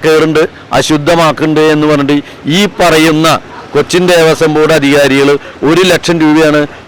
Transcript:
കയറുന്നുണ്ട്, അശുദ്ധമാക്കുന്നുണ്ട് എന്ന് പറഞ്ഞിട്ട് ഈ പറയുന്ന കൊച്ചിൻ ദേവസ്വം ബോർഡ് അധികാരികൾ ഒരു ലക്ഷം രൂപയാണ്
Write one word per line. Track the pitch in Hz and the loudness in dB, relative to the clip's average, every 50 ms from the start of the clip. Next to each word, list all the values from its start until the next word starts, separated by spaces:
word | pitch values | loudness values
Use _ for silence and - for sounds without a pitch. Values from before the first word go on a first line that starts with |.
| - | 0
കയറുന്നുണ്ട്, | 165 156 156 156 160 156 156 165 - - - - - - 135 | 0 0 2 0 0 0 0 -2 -2 -4 -14 -14 -4 -2 -2
അശുദ്ധമാക്കുന്നുണ്ട് | 135 - 156 147 147 160 170 165 165 156 135 - 151 156 156 151 156 156 151 | -2 0 -2 -2 0 0 0 0 0 0 0 -2 -2 -2 0 0 2 2 2
എന്ന് | 151 151 151 | 0 0 0
പറഞ്ഞിട്ട് | 151 143 139 135 147 143 139 - - - - 143 156 190 | 0 0 0 0 -2 -2 -2 -6 -18 -14 -8 -4 -2 -2
ഈ | 208 202 - - | -2 -2 -2 0
പറയുന്ന | 185 170 160 160 156 165 156 156 160 160 139 - - - - - - - - | 0 2 2 2 2 2 2 2 2 0 0 -2 -4 -10 -20 -20 -18 -4 -2
കൊച്ചിൻ | 147 147 - - 180 180 180 180 | -2 -2 0 -2 -2 0 2 2
ദേവസ്വം | 170 160 160 151 - 165 156 151 151 | 2 2 2 0 0 0 -2 0 0
ബോർഡ് | 156 151 160 156 | 0 2 0 0
അധികാരികൾ | 139 139 143 143 143 135 135 139 139 143 147 139 - - - - - 143 | 0 2 2 2 2 2 2 0 2 2 0 -2 -4 -10 -14 -4 -2 0
ഒരു | 165 180 190 180 170 | 2 2 2 2 0
ലക്ഷം | 160 - - 170 170 156 | 0 0 -2 -2 0 2
രൂപയാണ് | 151 151 160 160 151 147 151 147 143 - - - | 2 2 2 2 2 2 0 -2 -2 -8 -18 -16